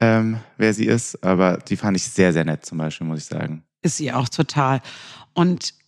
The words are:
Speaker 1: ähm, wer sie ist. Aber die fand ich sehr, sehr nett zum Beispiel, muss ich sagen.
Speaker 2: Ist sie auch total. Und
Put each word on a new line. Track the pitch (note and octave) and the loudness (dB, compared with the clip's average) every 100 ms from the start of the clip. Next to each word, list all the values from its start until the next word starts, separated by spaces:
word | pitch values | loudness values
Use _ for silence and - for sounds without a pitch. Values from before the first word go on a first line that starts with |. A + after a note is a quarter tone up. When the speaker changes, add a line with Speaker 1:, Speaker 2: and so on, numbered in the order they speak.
Speaker 1:
ähm, | A2+ A2+ A2 A2+ - - | 2 4 2 -2 -8 0
wer | A2 | 2
sie | G#2 A2+ | 2 2
ist. | A#2 - - | 0 -2 -4
Aber | F#2 F#2 F#2 F2 | 0 4 4 2
die | - G2 | -4 -4
fand | G#2+ F#2 | -2 -2
ich | |
sehr, | - - F2+ | -2 2 4
sehr | E2 | 4
nett | D#2+ D2+ - | 0 -4 -6
zum | E2 | -6
Beispiel, | D#2 - D#2+ | -6 -6 -6
muss | D#2 | -6
ich | - | -8
sagen. | - - D#3 - _ | -8 -6 -8 -14 _
Speaker 2:
Ist | F3 - | -4 -2
sie | C#3 | -4
auch | B2 B2 | -2 -4
total. | - D3+ D3 C3+ C3 - - - - - | -2 -2 0 0 0 -4 -16 -20 -20 -8
Und | - F3 F3 - - | 0 2 2 -6 -12